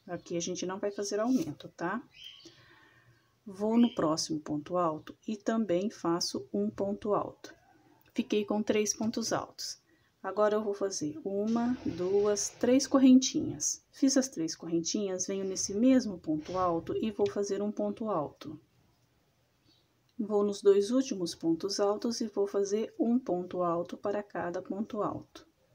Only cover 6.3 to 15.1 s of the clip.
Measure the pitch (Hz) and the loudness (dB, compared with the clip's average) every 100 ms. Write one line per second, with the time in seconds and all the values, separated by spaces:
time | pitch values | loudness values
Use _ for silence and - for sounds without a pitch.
6.3 | 208 202 208 208 - 196 202 214 190 - | -6 -4 -2 -2 -2 -4 -4 0 0 -2
7.3 | - - - _ _ _ _ _ - - | -8 -20 -20 _ _ _ _ _ -4 0
8.3 | 214 202 208 214 214 208 - 220 233 220 | 0 2 0 2 2 2 -2 -2 -2 -2
9.3 | 165 - - - - _ _ _ _ 190 | -2 -4 -10 -12 -12 _ _ _ _ -6
10.3 | 190 214 214 214 202 196 - 202 311 196 | 2 2 2 -2 -2 -2 -2 -6 -6 -4
11.3 | 196 214 233 240 254 - 170 180 202 208 | -2 0 0 0 -2 -4 -4 0 2 2
12.3 | 202 - - 240 262 - 262 262 254 - | 0 -2 -2 4 4 6 6 10 8 8
13.3 | 320 - - - - _ - 269 269 254 | -2 -4 -4 -4 -6 _ 0 2 4 0
14.3 | - 160 - 165 170 165 214 196 | -2 -6 -6 -4 -2 -2 -2 -2